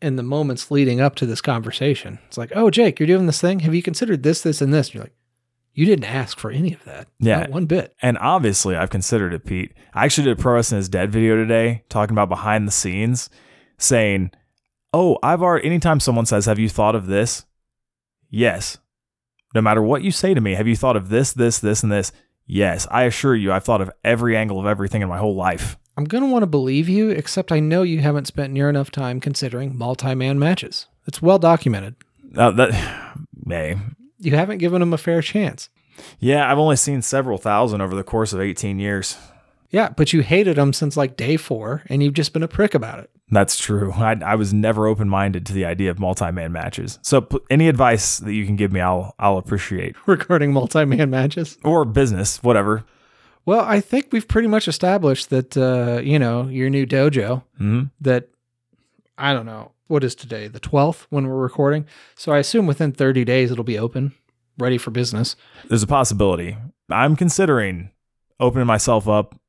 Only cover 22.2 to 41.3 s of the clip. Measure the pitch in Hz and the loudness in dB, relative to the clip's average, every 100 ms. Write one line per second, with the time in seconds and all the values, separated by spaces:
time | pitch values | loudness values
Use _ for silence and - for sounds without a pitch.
22.2 | _ _ - 92 98 85 - 117 127 - | _ _ -6 0 0 0 -2 0 0 0
23.2 | 139 117 95 95 - 110 95 - - 117 | 2 2 2 0 0 0 -2 -4 -2 0
24.2 | 120 110 107 95 101 101 98 107 95 87 | 2 0 -2 -2 -2 -2 -2 -2 -2 -2
25.2 | 107 95 92 85 - - _ - 147 233 | -2 0 -2 -2 -8 -12 _ -8 -4 -2
26.2 | 269 247 190 147 131 139 165 196 220 165 | 0 2 2 0 2 0 2 2 2 -2
27.2 | - 190 - 156 151 175 180 160 147 147 | -4 -6 -2 0 2 2 0 2 0 0
28.2 | 139 - 139 135 143 143 139 - 127 127 | -4 -6 -4 0 0 0 -2 -6 -6 -4
29.2 | 143 - 131 120 135 127 117 127 131 131 | -4 -4 -6 -6 -8 -6 -6 -4 -2 -2
30.2 | 131 139 151 185 - - - _ - - | 0 2 2 0 -4 -12 -12 _ -14 0
31.2 | 165 190 165 165 135 101 98 - _ _ | 4 6 6 4 2 -2 -6 -14 _ _
32.2 | - - 117 98 113 107 - - - - | -10 2 4 6 4 2 -4 -10 -16 -18
33.2 | - - - 85 78 95 110 147 269 _ | -18 -14 -8 -6 -4 -6 -8 -14 -20 _
34.2 | 170 147 190 202 175 180 170 160 - 165 | 0 0 0 -2 0 2 0 0 0 -2
35.2 | 151 214 165 131 - _ _ - - - | 0 -2 -2 -6 -18 _ _ -20 -20 -4
36.2 | 123 147 131 139 156 131 - 135 - 135 | 0 2 2 4 4 2 0 -2 -2 -2
37.2 | 131 98 110 104 120 104 95 98 92 113 | -2 -4 0 0 2 0 -4 -6 -4 -2
38.2 | 110 95 98 90 104 98 101 98 - - | -2 -2 -4 -4 -6 -4 -4 -4 -6 -10
39.2 | - _ _ _ _ 196 220 - 147 160 | -18 _ _ _ _ -2 -2 0 2 2
40.2 | 104 180 196 147 139 - 151 151 131 - | 4 2 4 2 2 0 -2 -2 -4 -4
41.2 | 120 | -2